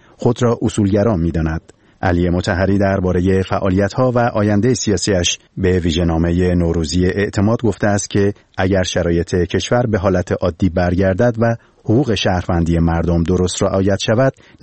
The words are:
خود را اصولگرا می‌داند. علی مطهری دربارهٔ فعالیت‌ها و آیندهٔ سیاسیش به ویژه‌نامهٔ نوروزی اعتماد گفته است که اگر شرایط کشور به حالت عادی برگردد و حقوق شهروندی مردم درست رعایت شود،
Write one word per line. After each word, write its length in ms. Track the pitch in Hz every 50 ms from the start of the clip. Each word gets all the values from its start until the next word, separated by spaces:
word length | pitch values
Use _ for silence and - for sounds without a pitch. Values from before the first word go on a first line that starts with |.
| _ - -
خود 260 | - - 123 - - 127
را 160 | 117 120 -
اصولگرا 540 | - 104 - - 104 98 101 101 104 117 107
می‌داند. 460 | 82 82 85 76 82 78 80 78 82 - - _ _ _ _ _ _ -
علی 260 | 92 87 87 90 87
مطهری 480 | 85 90 87 110 95 85 98 92 101
دربارهٔ 640 | 98 98 98 98 95 90 90 87 90 87 95 95 95
فعالیت‌ها 720 | 92 - 107 90 92 98 92 95 101 98 - - 127 127
و 80 | 120 123
آیندهٔ 540 | 117 120 - 110 104 104 104 104 98 131 123
سیاسیش 680 | - - 110 101 90 - - 98 90 87 - - - _ _ _
به 220 | - 95 90 92 90
ویژه‌نامهٔ 760 | 82 87 76 87 87 85 80 80 82 85 87 90 90 90 90
نوروزی 500 | 90 85 82 82 85 80 73 87 90 92
اعتماد 560 | 92 - 101 101 101 - 107 98 107 117 -
گفته 260 | - 107 95 - -
است 220 | 104 101 101 - -
که 240 | - 104 101 101 104 - _ _ _
اگر 260 | - 95 95 98 92 92
شرایط 520 | - - 92 85 85 85 85 85 - -
کشور 500 | 90 87 - - 95 - - 127 120 123
به 100 | 113 104
حالت 340 | 98 90 101 92 90 90 -
عادی 380 | 101 - - 90 85 - 101 92
برگردد 680 | 82 92 90 87 87 85 98 95 95 90 120 123 113 110
و 160 | 117 117 117 - _ _ _ _ -
حقوق 320 | - 107 127 147 123 101
شهروندی 640 | - - 110 92 90 - - 90 85 85 80 82 82
مردم 440 | 85 82 82 85 80 85 85 85 85
درست 400 | 82 90 90 92 90 - - 107
رعایت 360 | 95 92 98 98 101 98 95
شود، 340 | - - 110 113 135 135 - - - - - _